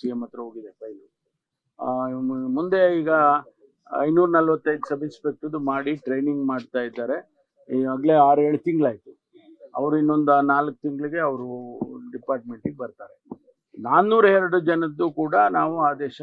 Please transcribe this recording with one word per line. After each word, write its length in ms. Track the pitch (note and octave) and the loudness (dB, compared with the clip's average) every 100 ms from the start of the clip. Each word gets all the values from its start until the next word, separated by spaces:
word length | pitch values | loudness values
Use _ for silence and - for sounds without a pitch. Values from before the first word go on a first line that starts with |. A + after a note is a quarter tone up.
ಸಿ 60 | B2 | -8
ಎಂ 140 | A#2+ | -6
ಹತ್ರ 160 | A#2 A#2+ | -10 -12
ಹೋಗಿದೆ 320 | A#2 A2+ G#2+ | -14 -14 -18
ಫೈಲು. 340 | - A2 G2 _ _ _ _ _ _ _ - | -18 -18 -18 _ _ _ _ _ _ _ -10
ಆ, 240 | B2+ B2+ C3 | -6 -4 -4
ಮು-, 460 | C3 C3 C3 C3 C3+ | -4 -4 -4 -4 -2
ಮುಂದೆ 440 | F3+ F#3+ F3+ E3+ | 0 4 4 2
ಈಗ 100 | D#3 D#3 D3 C#3+ - _ _ _ - C3+ | 2 4 4 2 -2 _ _ _ -8 -4
ಐನೂರ 300 | D3 E3+ F3 | 0 2 4
ನಲವತ್ತೈದು 600 | E3 D#3+ D#3 D#3 D3+ - | 4 2 0 -2 -4 -4
ಸಬ್ 140 | C#3+ | -6
ಇನ್ಸ್‌ಪೆಕ್ಟರ್ದು 560 | D3+ - D3 - D#3 D#3 | -8 -8 -8 -6 -8 -6
ಮಾಡಿ 360 | C#3 C#3 C#3 D3+ | -4 -2 -4 -6
ಟ್ರೈನಿಂಗ್ 500 | B2+ C3+ D3 C#3+ C3+ | -4 -2 -2 -2 -2
ಮಾಡ್ತಾ 340 | B2+ A#2+ B2+ | -4 -4 -6
ಇದ್ದಾರೆ. 380 | A#2+ A#2+ A#2+ D#3+ - _ _ _ - B2+ | -6 -6 -4 -6 -8 _ _ _ -6 -2
ಈಗಾಗಲೇ 340 | C3 C3 D3+ | -2 0 4
ಆರು 280 | D#3 C#3 C#3+ | 6 6 6
ಏಳು 160 | D3 C#3+ | 4 2
ತಿಂಗಳಾಯ್ತು. 600 | F3 D#3+ C3+ G#2 - - _ _ _ - - C3 | 0 2 0 -2 -14 -20 _ _ _ -20 -12 -4
ಅವರು 220 | C#3+ D#3 | 0 2
ಇನ್ನೊಂದು 440 | D3+ D3+ D3 C#3+ | 2 2 4 4
ನಾಲ್ಕು 400 | C#3+ C#3 D3 - | 4 2 0 -4
ತಿಂಗಳಿಗೆ 380 | D3 C#3 D3 E3 | -8 -6 -6 -4
ಅವರು 280 | D3+ B2+ B2 B2 B2 A#2+ B2+ B2+ B2 | -4 -4 -8 -12 -12 -10 -12 -12 -16
ಡಿಪಾರ್ಟ್ಮೆಂಟಿಗೆ 680 | C3 C3+ B2+ A#2+ A#2 D3 C#3 | -12 -6 -6 -8 -10 -10 -10
ಬರ್ತಾರೆ. 640 | A#2 - - _ - - _ _ _ - | -14 -14 -20 _ -20 -20 _ _ _ -12
ನಾನ್ನೂರ 460 | A#2+ D3+ G#3 A3 G3+ | 0 2 4 6 6
ಎರಡು 340 | G3 F3+ F3+ | 4 2 0
ಜನದ್ದು 520 | D#3+ E3 D#3+ D3 E3+ | 0 -2 -2 -2 -4
ಕೂಡ 240 | D#3 D#3 F#3+ | -2 -2 2
ನಾವು 440 | G3+ D#3+ D#3 E3 | 2 2 -2 0
ಆದೇಶ 420 | D3 C#3+ C#3 C#3 | -2 -2 -8 -10